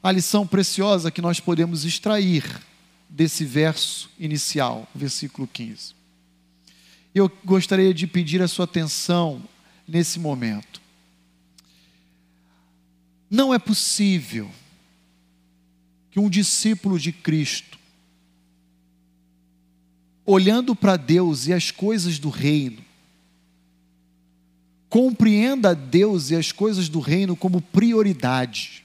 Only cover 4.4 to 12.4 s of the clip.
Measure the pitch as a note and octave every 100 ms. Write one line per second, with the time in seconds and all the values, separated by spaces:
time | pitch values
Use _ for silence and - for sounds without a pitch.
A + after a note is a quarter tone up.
4.4 | - D3 B2 A#2 A2 C3+ C#3 - C#3 -
5.4 | B2+ - A2+ G#2+ - _ _ _ _ _
6.4 | _ _ _ _ _ _ _ F#3+ F#3+ -
7.4 | F3+ F#3+ - F#3+ F#3+ E3+ E3+ F3+ D#3+ F3+
8.4 | F3+ - F3+ E3+ D#3 - - F3 E3+ C3
9.4 | G3 _ _ _ - E3+ E3 E3+ D#3+ C3
10.4 | A#2 G#2 - - _ _ _ _ _ _
11.4 | _ _ _ _ _ _ _ _ _ _